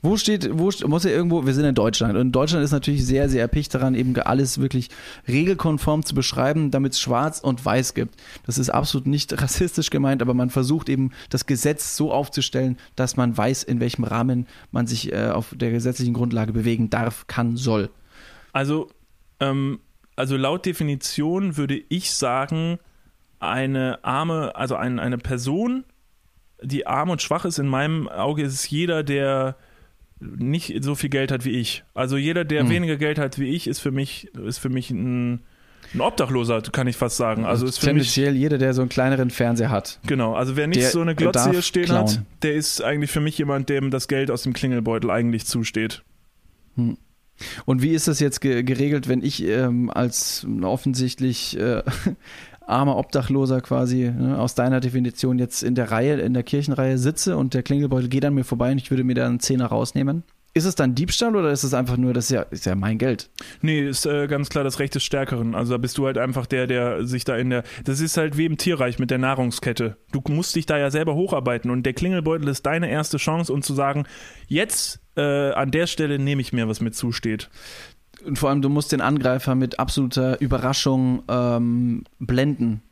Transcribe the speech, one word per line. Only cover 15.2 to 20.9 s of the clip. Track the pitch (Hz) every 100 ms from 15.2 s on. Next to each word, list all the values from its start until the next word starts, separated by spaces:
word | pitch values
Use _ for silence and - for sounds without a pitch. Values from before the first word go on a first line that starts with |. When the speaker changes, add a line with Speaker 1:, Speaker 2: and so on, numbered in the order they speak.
| 110
Speaker 1:
auf | 98 113
der | 127 120
gesetzlichen | 117 123 127 123
Grundlage | 117 120 117 110
bewegen | 113 113 117 113
darf, | 117 117 - -
kann, | - 117 117
soll. | 127 110 98 - - - - - -
Speaker 2:
Also, | 139 139 156 - _ _ _ _ _
ähm, | 139 135 139 - _ _ _ -
also | 131 135
laut | 135 175 185
Definition | 165 151